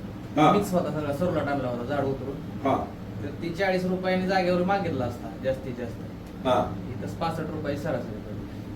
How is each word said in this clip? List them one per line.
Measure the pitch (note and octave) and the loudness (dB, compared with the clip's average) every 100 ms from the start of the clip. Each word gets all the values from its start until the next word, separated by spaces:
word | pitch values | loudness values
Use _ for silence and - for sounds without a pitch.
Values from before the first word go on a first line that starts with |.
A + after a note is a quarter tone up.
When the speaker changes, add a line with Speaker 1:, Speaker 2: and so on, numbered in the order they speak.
| - - - - | -10 -10 -2 6
Speaker 1:
हा. | D#3 | 8
Speaker 2:
मिक्स | G3+ G3 | 6 4
होता | F3+ D3+ D3+ | 2 2 0
सगळा, | D3 | 0
सुरलाट | C#3 F3 D#3 | 2 2 2
आणला | C#3+ C#3 B2 | 2 0 0
होता, | A#2+ | -2
झाड | A#2+ C#3+ C3+ | -2 0 0
उतरून. | C3+ C3+ - - - C3+ | -2 -4 -6 -6 -2 2
Speaker 1:
हा. | - - - - - | 2 0 -8 -8 -6
Speaker 2:
तर | C#3+ | -6
ती | - E3 | -4 -4
चाळीस | E3 G3 F#3 | 0 2 4
रुपयाने | F3+ F#3 F#3 F#3 F#3 | 2 2 2 2 4
जागेवर | G3 F3+ F3+ | 4 4 4
मागितला | F3+ G3 E3+ C3+ A#2+ | 4 2 2 0 0
असता | - - - | -4 -8 -4
जास्तीत | C3 B2+ B2+ A#2+ | -2 0 -2 -6
जास्त. | A#2 - - - - - - | -6 -6 -8 -10 -10 -2 2
Speaker 1:
हा. | - - - - | 4 2 -2 -6
Speaker 2:
इथं | - - | -6 -6
पासष्ट | - E3+ E3 | -4 -2 -2
रुपये | D#3 D3+ C#3+ C#3 | -4 -4 -4 -2
सरासरी | E3 B2 - G#2 | -2 -2 -4 -8
पडली. | - G#2 - - - | -8 -8 -8 -10 -10